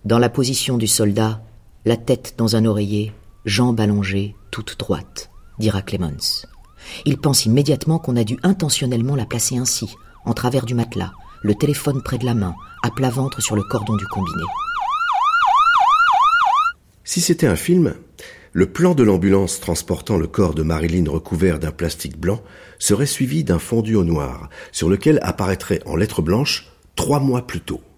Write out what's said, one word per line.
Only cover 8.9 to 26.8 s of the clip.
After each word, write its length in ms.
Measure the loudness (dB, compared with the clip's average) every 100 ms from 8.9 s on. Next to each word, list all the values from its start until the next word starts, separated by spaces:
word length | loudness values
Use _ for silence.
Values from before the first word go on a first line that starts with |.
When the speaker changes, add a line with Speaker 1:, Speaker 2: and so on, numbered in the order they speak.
| 0 0 -2
Speaker 1:
la 100 | -2
placer 320 | -4 -2 -2
ainsi, 380 | -2 -4 -6 -12 -20 -10 -6
en 80 |
travers 320 | -2 0 -2 -2
du 80 |
matelas, 400 | -2 -2 -4 -6 -10 -20 -6
le 120 | -2 0
téléphone 480 | 0 0 -2 -4
près 140 | -4 -4
de 80 | 0
la 80 |
main, 220 | 0 -2 -6 -16 -6
à 80 | -4
plat 180 | 0 -2
ventre 320 | 0 -4 -4
sur 140 | -2 -2
le 80 |
cordon 320 | 0 -4 0 -2
du 100 | -2
combiné. 360 | -6 -4 -4 -6 -6 -6 -4 -2 -2 -2 0 2 2 2 4 4 4 4 4 4 4 4 4 2 2 0 -4 _ _ -6
Speaker 2:
Si 160 | -2
c'était 260 | 0 2 2
un 80 | 0
film, 400 | 2 2 2 -2 -16 -20 -20 -20 -6
le 200 | 0 0
plan 240 | 2 2 6
de 80 |
l'ambulance 560 | 4 6 4 4 2 -4
transportant 580 | -4 -4 -2 -6 0 0
le 100 | 0
corps 280 | 0 0 2
de 80 |
Marilyn 460 | 0 0 0 2 0
recouvert 500 | -2 -4 0 2 2
d'un 140 | -4
plastique 440 | -4 -6 -6 -12 -4
blanc 240 | -4 -4 -8 -20 -20 -8
serait 260 | 0 2 0
suivi 380 | -2 -2 0
d'un 160 | 0 0
fondu 360 | 0 -2 2 2
au 80 |
noir, 460 | 2 0 -2 -8 -14 -18 -14
sur 180 | -2 0
lequel 300 | 2 4 2
apparaîtrait 600 | 0 -2 -2 -2 -2 -4 -2
en 100 | -2
lettres 260 | 0 0
blanches « 500 | 0 0 0 -4 -8 _